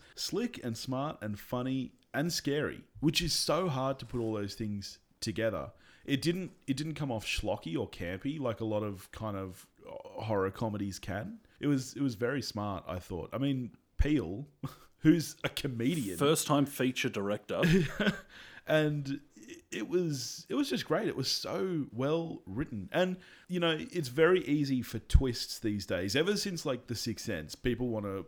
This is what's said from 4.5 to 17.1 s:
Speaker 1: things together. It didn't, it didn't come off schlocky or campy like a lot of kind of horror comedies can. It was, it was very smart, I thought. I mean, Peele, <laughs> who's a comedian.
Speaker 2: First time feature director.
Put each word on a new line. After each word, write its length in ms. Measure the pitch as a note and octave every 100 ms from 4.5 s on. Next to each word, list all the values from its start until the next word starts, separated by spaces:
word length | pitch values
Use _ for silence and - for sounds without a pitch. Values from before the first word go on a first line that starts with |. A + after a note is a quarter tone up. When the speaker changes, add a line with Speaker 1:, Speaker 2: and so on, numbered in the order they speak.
Speaker 1:
things 460 | - G#2+ G2+ - - _ -
together. 500 | A2+ G2 A2 F2 C2 - - - -
It 160 | C#3
didn't, 300 | E3 F3+ F3+ - -
it 100 | C3
didn't 160 | D#3 D3
come 160 | C#3
off 140 | A2 -
schlocky 500 | - - G#2 D#3+ D#3
or 120 | -
campy 500 | - F2 F#2 C3+ D#3
like 200 | B2 G#2+
a 40 | A2
lot 180 | G#2+
of 280 | G#2 F#2+ -
kind 240 | - A2 G2
of 280 | F#2+ F2+ - _ -
horror 640 | - - - A2 G2+ F#2+
comedies 480 | - A2+ G#2 G2+ F#2
can. 400 | - F#2+ F#3+ A#3 _ -
It 60 | D3
was, 260 | C#3 B2 -
it 60 |
was 100 | C#3 G#2
very 260 | A#2+ C#3
smart, 400 | - G#2 G#2 F#2 -
I 120 | F2+
thought. 320 | - F2 -
I 60 | A#2
mean, 320 | C#3 C3 A#2+ - _ -
Peele, 480 | C#3+ D3+ E2 G#2 D3 - -
<laughs> 240 | - - _
who's 360 | D#3 E3+ - -
a 60 | C3+
comedian. 680 | - C#3 A#2 B2 D#3+ G2+ E2+
Speaker 2:
First 280 | C#3+ D#3 -
time 220 | C#3+ C3+
feature 420 | - C3 -
director. 520 | B2+